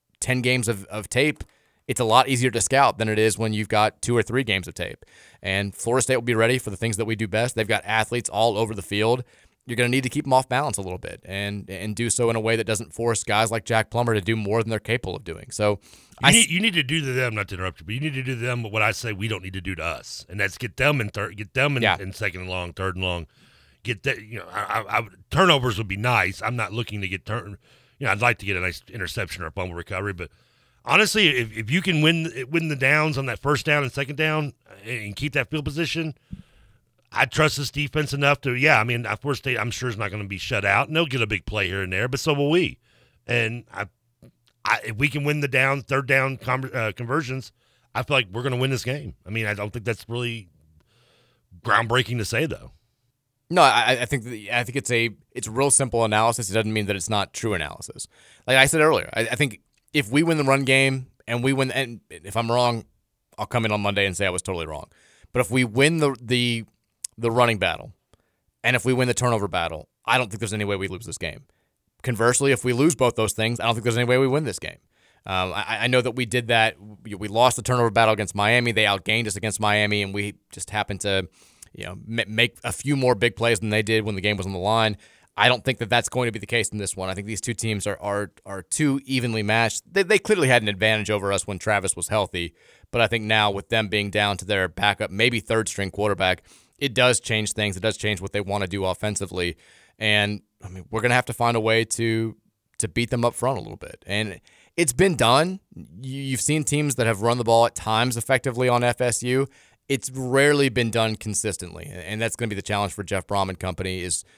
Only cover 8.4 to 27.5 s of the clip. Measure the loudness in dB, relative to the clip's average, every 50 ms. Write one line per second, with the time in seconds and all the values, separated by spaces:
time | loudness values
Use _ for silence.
8.4 | 2 2 2 2 -2 -2 -4 -8 -8 -4 -2 0 2 2 2 0 -2 _ _ _
9.4 | _ _ _ _ -12 -6 -2 0 2 2 2 0 0 0 -2 -2 0 4 4 4
10.4 | 4 2 0 -2 0 -2 -2 -4 -4 -6 -8 -8 -10 -12 -14 -14 -12 -8 -6 -6
11.4 | -4 -4 -6 -8 -10 -10 -10 -8 -8 -6 -4 -2 -2 0 0 2 2 2 2 2
12.4 | 0 0 0 0 0 0 -2 -2 -4 -8 -6 -2 0 0 0 0 0 0 2 2
13.4 | 2 2 0 -4 -2 0 0 0 0 0 0 0 2 2 2 0 2 0 -2 -2
14.4 | 0 0 0 0 0 0 -2 -4 -2 -2 -4 -4 -4 -6 -8 -8 -8 -10 -12 -12
15.4 | -12 -10 -4 0 2 2 0 0 _ -18 -20 -20 -20 _ -2 4 6 8 8 8
16.4 | 6 4 2 0 0 0 0 0 0 0 -2 -2 -2 -2 -2 0 0 0 -2 -2
17.4 | -4 -4 -6 -6 -6 -6 -8 -8 -10 -8 -6 -6 -6 -6 -6 -6 -6 -6 -6 -4
18.4 | -4 -4 -4 -4 -4 -4 0 0 0 0 0 -2 -4 -6 -6 -4 -4 -4 -4 -6
19.4 | -6 -8 -10 -8 -6 -6 -6 -4 -4 -6 -6 -8 -10 -14 -16 -16 -14 -10 -6 -4
20.4 | -4 -4 -4 -6 -10 -8 -4 0 0 0 0 0 -2 -4 -6 -6 -8 -8 -8 -12
21.4 | -12 -6 -2 -2 0 0 0 2 2 2 2 0 -2 -8 -8 -6 -6 -6 -6 -6
22.4 | -8 -8 -6 -6 -6 -6 -6 -4 -4 -4 -4 -4 -4 -4 -4 -4 -6 -10 _ _
23.4 | -20 -20 _ _ _ _ _ _ -8 -8 -6 -4 -4 -4 -4 -6 -8 -14 -14 -14
24.4 | -12 -8 -6 -6 -4 -2 -2 -4 -2 0 -2 -2 -2 -4 -12 -20 -10 -2 2 4
25.4 | 6 6 6 4 4 0 -2 -2 -4 -6 -4 -2 0 2 2 4 2 2 -2 -4
26.4 | -4 -4 -4 -4 -4 -4 -4 -6 -6 -6 -8 -8 -6 -6 -8 -8 -8 -6 -8 -8
27.4 | -8 -10